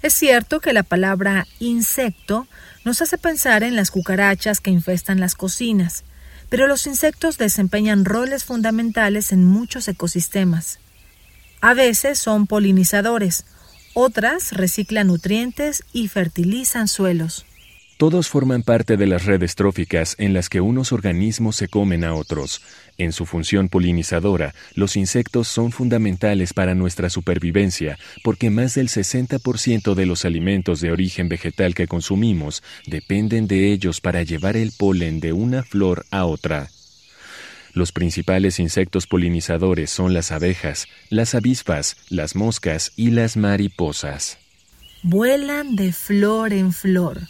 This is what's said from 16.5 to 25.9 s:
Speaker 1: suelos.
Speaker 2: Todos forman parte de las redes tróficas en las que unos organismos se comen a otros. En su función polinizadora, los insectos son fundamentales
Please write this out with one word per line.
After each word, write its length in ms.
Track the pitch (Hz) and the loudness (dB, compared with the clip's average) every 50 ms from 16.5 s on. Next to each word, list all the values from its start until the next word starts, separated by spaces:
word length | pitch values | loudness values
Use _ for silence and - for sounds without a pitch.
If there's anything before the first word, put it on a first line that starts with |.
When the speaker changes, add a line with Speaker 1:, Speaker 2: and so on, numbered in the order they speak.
| 208 247 262 - - 240 220 | 0 -2 -2 -4 -2 -2 -2
Speaker 1:
suelos. 600 | 196 - - 196 185 175 165 160 165 - - - - - - - - - - _ _ _ | -2 0 0 0 2 2 0 -2 -4 -6 -10 -16 -18 -20 -20 -20 -20 -20 -20 _ _ _
Speaker 2:
Todos 320 | _ 151 156 160 180 160 - | _ 2 4 4 2 0 2
forman 320 | - 143 131 131 127 120 | 0 0 2 2 0 0
parte 340 | 117 - 117 113 113 - 113 | 2 2 2 2 4 2 2
de 120 | 98 101 | 4 4
las 180 | 101 92 87 87 | 2 2 2 2
redes 300 | 101 98 92 90 85 - | 2 2 2 2 0 0
tróficas 580 | - 101 101 92 - 87 - - 85 80 - - - | 2 2 2 2 0 -2 0 0 0 0 -2 -4 -2
en 160 | 107 101 95 | 0 2 2
las 140 | 92 90 - | 2 0 0
que 120 | - 95 | 0 0
unos 300 | 90 104 120 131 131 - | 2 2 2 0 0 0
organismos 640 | 127 113 95 101 85 87 98 110 107 - 117 110 107 | -2 -2 0 0 0 2 0 0 0 0 -2 -2 0
se 120 | - 101 | -2 -6
comen 360 | 92 - 104 101 98 90 85 85 | -2 0 0 2 2 2 0 0
a 100 | 82 80 | 0 -2
otros. 480 | 80 76 - 82 76 69 69 - - - - - - - - _ - | -4 -4 -4 -4 -4 -4 -6 -8 -12 -14 -20 -20 -20 -20 -20 _ -4
En 120 | 90 82 | -4 -4
su 140 | 80 - 85 | -2 -4 -8
función 440 | 80 - 85 80 - - 98 95 92 | -6 -4 -6 -2 0 2 2 2 2
polinizadora, 840 | - 95 90 87 87 85 85 - 90 85 85 101 98 85 78 69 - - - - - | 2 2 2 2 2 0 0 0 -2 0 2 2 0 0 -2 -4 -6 -14 -20 -10 -2
los 200 | - 98 98 - | -2 -2 0 0
insectos 520 | 101 95 92 - 120 113 - - 120 117 | -2 -2 0 0 -2 -2 0 -2 -2 -2
son 240 | - - - 117 120 | -2 -2 -2 -2 -2
fundamentales 840 | 117 - 127 123 | -2 -2 -2 0